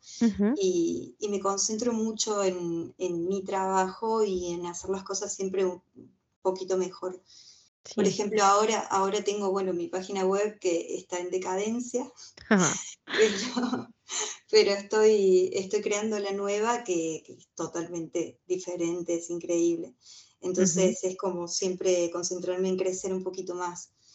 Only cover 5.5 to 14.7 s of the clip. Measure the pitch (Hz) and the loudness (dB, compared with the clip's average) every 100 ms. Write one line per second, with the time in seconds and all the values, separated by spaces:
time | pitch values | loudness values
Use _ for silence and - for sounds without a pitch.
5.5 | 190 185 180 - - - _ _ _ 190 | 0 0 -2 -12 -20 -20 _ _ _ -2
6.5 | 185 185 185 180 - 185 - _ - - | -2 -2 -2 -2 -4 -10 -10 _ -20 -20
7.5 | - _ _ - - 190 - 202 214 196 | -20 _ _ -6 0 2 2 0 4 6
8.5 | 202 220 208 - 196 190 208 202 202 196 | 6 4 2 0 0 2 0 0 0 0
9.5 | 196 190 175 170 185 190 202 185 196 208 | 0 0 -2 -4 -6 -4 0 2 2 0
10.5 | 208 185 165 - - - 175 180 185 185 | -2 0 0 -2 -8 -6 -6 -2 -4 -2
11.5 | 190 214 240 247 240 254 - - - - | -2 0 -2 -2 -4 -6 -10 -20 -20 2
12.5 | 202 160 - - - - - 220 196 247 | 4 4 2 -8 -14 -4 4 4 4 -2
13.5 | 247 247 247 - _ - - 415 - - | -2 -2 -4 -6 _ -12 -8 -8 -10 4
14.5 | 214 196 | 6 6